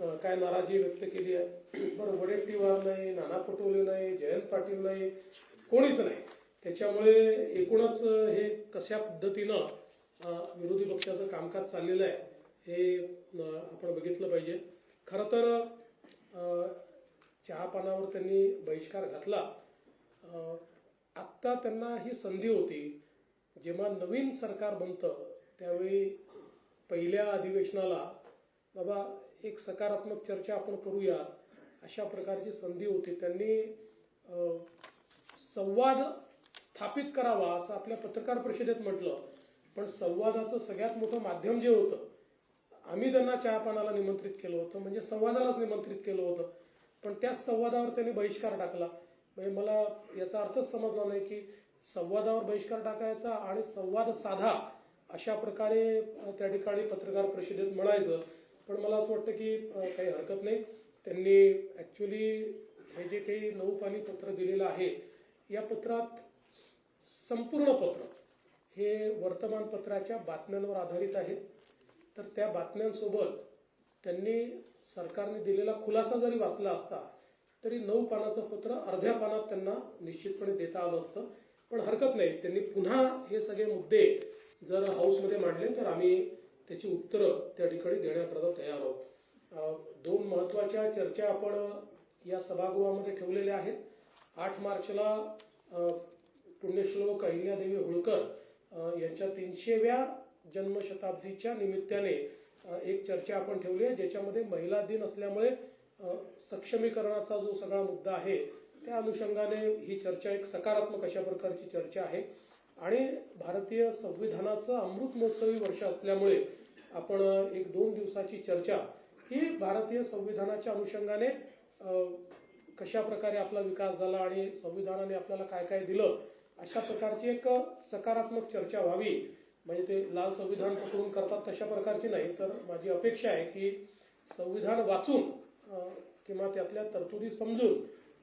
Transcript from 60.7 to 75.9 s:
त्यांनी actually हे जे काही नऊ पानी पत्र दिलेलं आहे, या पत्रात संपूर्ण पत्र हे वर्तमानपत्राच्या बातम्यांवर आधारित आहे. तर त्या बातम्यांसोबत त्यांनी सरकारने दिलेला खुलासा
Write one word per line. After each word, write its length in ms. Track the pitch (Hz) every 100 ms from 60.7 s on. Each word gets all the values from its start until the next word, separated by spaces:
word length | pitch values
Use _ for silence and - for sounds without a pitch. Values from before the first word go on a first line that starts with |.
| - - _
त्यांनी 480 | - 180 185 196 196
actually 920 | 190 - - - - 202 214 220 220 214 - - - - 170
हे 120 | 175
जे 120 | 208
काही 300 | 202 214 214
नऊ 200 | 190 190
पानी 280 | 202 202 214
पत्र 360 | 202 185 202
दिलेलं 300 | 170 185 196
आहे, 480 | 185 180 185 - - - _ _ -
या 120 | 208
पत्रात 440 | 214 220 240 233 233 - - _ _ _ - _ _ _ - - -
संपूर्ण 440 | 233 240 294 277
पत्र 300 | 240 175 - - - - _ _ _ _ 190
हे 320 | 208 214 214 214
वर्तमानपत्राच्या 960 | 180 180 214 214 214 196 - 196 196 226
बातम्यांवर 600 | 170 156 - 196 202 190
आधारित 400 | 170 175 202 196
आहे. 460 | 175 - - - - _ _ _ _ -
तर 60 | 202 -
त्या 160 | 208
बातम्यांसोबत 880 | 170 160 208 220 - 208 202 180 - - - _ _ _ _
त्यांनी 600 | 185 180 208 233 240 - - _ _
सरकारने 500 | 185 170 202 202 214
दिलेला 280 | 202 196 220
खुलासा 460 | 214 214